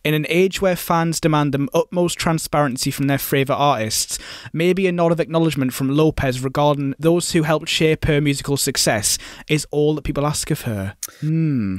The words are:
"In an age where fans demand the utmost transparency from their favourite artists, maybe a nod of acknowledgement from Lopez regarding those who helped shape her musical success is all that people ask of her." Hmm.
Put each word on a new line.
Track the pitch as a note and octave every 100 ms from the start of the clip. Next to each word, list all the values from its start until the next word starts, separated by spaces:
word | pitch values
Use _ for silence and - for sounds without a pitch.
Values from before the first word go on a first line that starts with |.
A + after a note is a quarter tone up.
| D3+
"In |
an | D3+ D3
age | E3 F#3+ -
where | F#3+ F3
fans | - E3+ E3 D#3+
demand | E3 D3+ D3
the | C3+ C#3+
utmost | E3 D#3+ F3 F3 -
transparency | F3 D#3+ - D3+ D3 C3 C#3+
from | C#3 C#3
their | C#3
favourite | - C#3 C3+ C3
artists, | C#3+ B2 A2 - - - - - -
maybe | D3+ F3 F#3 F#3
a |
nod | F3 E3+
of | E3
acknowledgement | D3+ E3 E3 C#3+ C3
from | - C3+
Lopez | C#3+ D#3 - C3+ B2+
regarding | C3 C#3 D3 C#3+ C#3 C3+
those | D#3+ E3+ -
who | F3
helped | D3+ D#3 D#3+
shape | - D#3+ D#3 -
her | D3
musical | D3 C#3 - C#3
success | - C3 - A2+ - - - - -
is | D3+ -
all | D3 D3 D3+
that |
people | - C#3 D3
ask | D3+ -
of | D3+
her." | - G#2 F#2+ - - -
Hmm. | D3+ D#3+ D#3+ C3+ G2